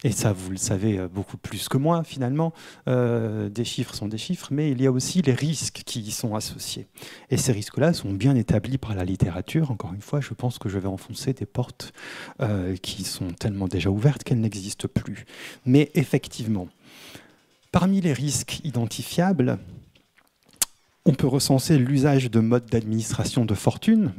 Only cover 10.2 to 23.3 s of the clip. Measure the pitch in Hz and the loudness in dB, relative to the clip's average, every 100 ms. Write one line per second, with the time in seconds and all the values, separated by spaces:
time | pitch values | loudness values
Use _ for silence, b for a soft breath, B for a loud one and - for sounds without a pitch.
10.2 | 131 117 123 - 107 95 95 92 - 110 | -4 -4 -4 -4 -4 -2 -4 -6 -8 -8
11.2 | - 127 101 - 123 - - B B B | -4 -4 -4 -4 -6 -8 -16 B B B
12.2 | B - 110 101 90 92 - - 92 - | B -4 -2 0 -2 -4 -6 -8 -8 -6
13.2 | 95 85 - 98 95 92 87 101 131 139 | -6 -4 -4 -2 -2 0 0 4 2 2
14.2 | - 123 110 104 98 - - - - 98 | 0 0 0 -2 -10 -8 -4 -4 -4 -10
15.2 | - B B B 127 135 151 - 135 143 | -14 B B B 4 6 6 2 2 0
16.2 | - - 110 104 87 _ B B B B | -2 -6 -2 -2 -4 _ B B B B
17.2 | B B B _ _ 175 180 196 175 127 | B B B _ _ 2 4 4 2 0
18.2 | 147 143 - - 156 123 117 - - - | 0 -2 -4 -8 -4 -2 -2 -4 -4 2
19.2 | 180 175 123 117 - - - _ _ _ | 2 4 2 0 -6 -18 -20 _ _ _
20.2 | _ _ _ _ - _ _ _ - 135 | _ _ _ _ -8 _ _ _ 2 4
21.2 | 143 139 - 135 - 156 123 139 143 139 | 2 2 4 2 6 4 6 4 6 4
22.2 | 127 113 113 120 120 117 110 110 110 - | 4 2 4 2 2 -2 0 -2 -2 -2
23.2 | 104 | 0